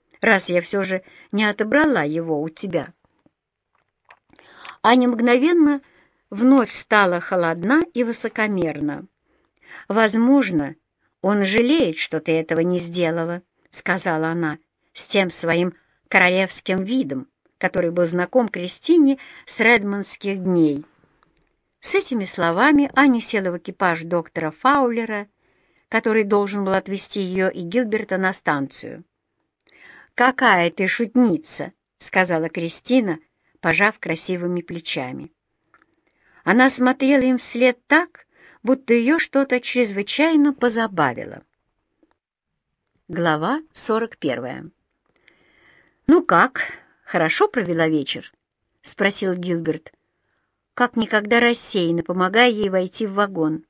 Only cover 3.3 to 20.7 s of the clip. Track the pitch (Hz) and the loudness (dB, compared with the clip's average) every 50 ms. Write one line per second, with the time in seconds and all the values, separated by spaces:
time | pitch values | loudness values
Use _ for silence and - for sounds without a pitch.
3.3 | _ _ _ _ _ _ _ _ _ _ _ _ _ _ _ _ - _ _ _ | _ _ _ _ _ _ _ _ _ _ _ _ _ _ _ _ -20 _ _ _
4.3 | - _ _ _ - - - - - _ _ 214 240 254 247 247 240 220 233 240 | -20 _ _ _ -20 -20 -20 -20 -20 _ _ 4 6 6 4 2 0 0 2 2
5.3 | 240 254 262 330 339 349 311 294 294 285 - _ _ _ _ _ _ _ _ _ | 4 4 4 4 4 4 4 4 2 0 -4 _ _ _ _ _ _ _ _ _
6.3 | 208 196 233 254 277 277 233 202 - - - - 214 214 202 185 175 175 175 - | -6 0 4 6 6 6 4 2 -4 -10 -4 0 2 4 4 4 2 -2 -4 -2
7.3 | 196 185 175 165 165 170 170 196 269 311 349 349 _ 240 247 226 233 - - 226 | 0 0 2 0 0 -2 0 2 2 2 2 0 _ -4 -2 -2 -4 -6 -8 -8
8.3 | - - 214 214 202 190 170 160 147 147 151 147 143 147 175 - _ _ _ _ | -4 -2 -2 -2 0 -2 -2 -2 -4 -4 -6 -6 -6 -8 -12 -18 _ _ _ _
9.3 | _ _ _ _ _ _ _ - - - - _ 196 220 226 214 202 226 233 247 | _ _ _ _ _ _ _ -20 -20 -20 -10 _ 0 2 2 2 2 2 4 4
10.3 | 277 285 254 190 185 156 143 139 156 - _ _ _ _ _ _ _ _ - 190 | 4 4 4 2 0 -2 -2 -2 -8 -14 _ _ _ _ _ _ _ _ -2 0
11.3 | 208 208 196 190 196 226 240 247 294 330 277 175 160 - - - - 160 156 - | 0 0 0 0 2 2 2 2 2 2 2 0 -2 -4 -6 -6 -6 -6 -2 0
12.3 | 160 160 160 - 165 160 165 175 180 180 170 170 170 180 175 160 160 170 165 165 | -2 -2 0 -2 -2 0 0 0 0 -2 -4 -6 -4 -2 -2 -2 -2 -2 -4 -6
13.3 | 170 175 - _ _ _ _ _ - - - - 180 190 - 185 165 156 160 160 | -6 -10 -12 _ _ _ _ _ -18 -12 -4 -4 -4 -2 -2 -2 -2 -2 -2 -2
14.3 | 165 170 170 156 151 156 _ _ _ _ _ _ _ - - - - 196 190 180 | -2 -2 -2 -4 -4 -8 _ _ _ _ _ _ _ -18 -14 -2 0 0 0 0
15.3 | - - - 165 160 170 180 180 - - _ _ _ _ _ _ - 196 185 180 | -2 -6 -4 -2 0 0 0 -2 -4 -8 _ _ _ _ _ _ 2 2 4 4
16.3 | 180 185 190 185 - - - - 185 190 190 196 247 262 233 139 139 131 131 - | 2 2 0 -2 -4 -10 -6 -4 -4 -4 -2 -2 -2 -2 -2 -4 -6 -8 -10 -12
17.3 | _ _ _ _ _ _ - 185 - 190 175 170 170 175 175 165 170 180 180 180 | _ _ _ _ _ _ -6 -4 -2 0 -2 -2 0 0 0 0 0 -2 -4 0
18.3 | - 254 240 208 - 185 175 185 - - - - 330 349 294 269 277 262 - - | 2 0 0 0 -4 -6 -8 -8 -10 -10 0 4 4 6 6 6 4 0 -4 -16
19.3 | - - - - - - 226 226 240 226 202 202 202 202 196 - - - - 202 | -20 -20 -18 -18 -4 0 4 4 4 4 2 0 -4 -4 -6 -8 -12 -8 -6 -6
20.3 | 196 196 180 190 180 175 165 151 | -6 -2 -2 0 4 4 4 4